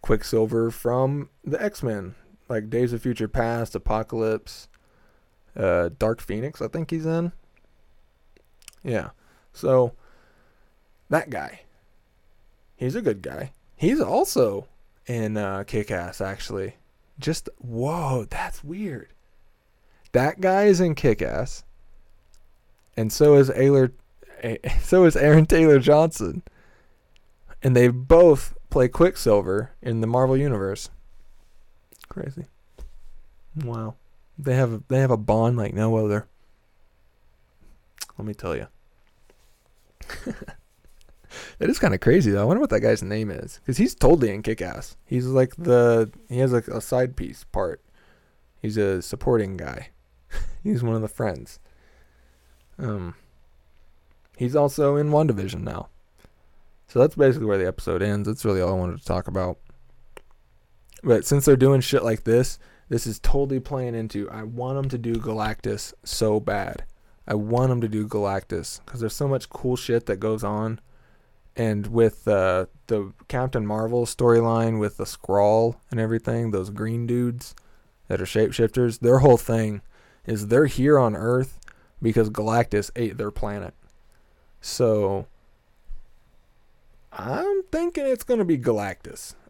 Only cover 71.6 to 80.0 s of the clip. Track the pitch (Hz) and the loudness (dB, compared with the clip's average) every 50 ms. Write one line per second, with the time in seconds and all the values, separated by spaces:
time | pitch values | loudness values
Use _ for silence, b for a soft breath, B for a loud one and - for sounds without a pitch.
71.6 | 117 110 107 104 101 - 113 113 117 110 - - - 107 104 98 95 95 90 92 | -2 0 0 -2 -4 -2 2 4 4 2 2 -2 -2 0 2 2 2 2 2 0
72.6 | 92 - - - _ - 117 104 98 98 - _ - - - 123 127 131 131 120 | -2 -6 -10 -14 _ -4 -4 -4 -4 -6 -12 _ -14 -8 -6 -4 -4 -2 -4 -4
73.6 | 107 104 104 110 110 113 120 120 120 117 - - 123 120 117 117 117 117 113 113 | -4 -2 -4 -4 -4 -2 -2 -2 -2 -2 -2 0 4 6 6 6 6 4 2 2
74.6 | 113 113 113 110 104 104 - - 98 - - - - - 98 101 101 104 110 113 | 0 0 0 -2 -2 -4 -4 -6 -10 -10 -12 -12 -4 0 2 4 4 4 4 4
75.6 | 113 117 117 - _ - - 113 110 110 113 113 - 123 117 117 117 113 101 95 | 2 0 -2 -6 _ -8 -4 -4 -2 -2 -2 -2 -2 -4 -4 -2 -2 -2 -2 -4
76.6 | 92 104 101 104 107 110 117 117 120 117 120 123 123 120 120 123 - - - b | -4 -6 -8 -8 -6 -6 -4 -4 -4 -2 -2 -2 -2 -2 -4 -6 -12 -16 -20 b
77.6 | b b b b b b b b b - 92 92 92 - - 107 110 - - - | b b b b b b b b b -6 -6 -6 -4 -2 0 0 0 0 2 0
78.6 | 117 110 - 123 123 120 113 - 117 117 127 131 135 147 123 117 - - 117 113 | 0 0 2 0 -2 -2 -2 0 2 4 6 8 8 8 8 6 4 0 -2 -2
79.6 | 110 107 104 101 - b b b | -2 -2 -6 -10 -14 b b b